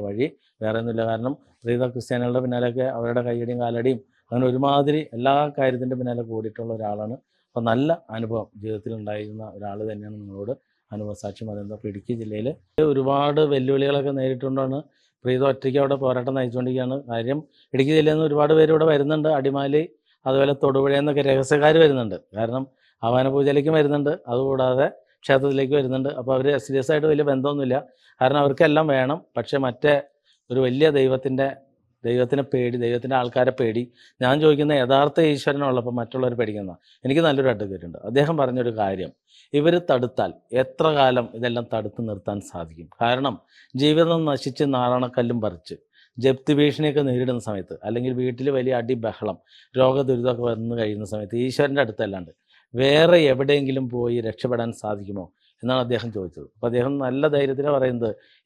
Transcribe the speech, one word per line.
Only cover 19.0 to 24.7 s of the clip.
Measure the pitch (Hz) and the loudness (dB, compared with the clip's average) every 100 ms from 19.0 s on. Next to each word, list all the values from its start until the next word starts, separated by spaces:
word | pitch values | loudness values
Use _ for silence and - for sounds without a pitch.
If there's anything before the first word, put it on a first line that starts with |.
| 143 156 151 143 | 2 0 0 0
അടിമാലി, | 139 139 139 151 175 _ _ _ 131 | 0 -2 0 0 -2 _ _ _ 0
അതുപോലെ | 135 143 139 | 2 2 2
തൊടുപുഴയിൽ | 147 135 139 139 | 2 4 2 2
നിന്നൊക്കെ | 147 139 139 | 2 2 2
രഹസ്യക്കാർ | 135 131 147 151 160 | 2 2 4 6 8
വരുന്നുണ്ട്. | 151 131 110 90 _ 98 | 6 4 -2 -6 _ -6
കാരണം | 113 131 135 _ _ - 113 | -4 -4 -6 _ _ -6 0
ആവാന | 127 135 | 2 2
പൂജയിലേക്കും | 139 139 143 147 160 | 2 2 2 2 2
വരുന്നുണ്ട്, | 143 147 143 180 127 | 2 2 0 -4 -4
അതുകൂടാതെ | 120 135 131 127 | -2 0 0 2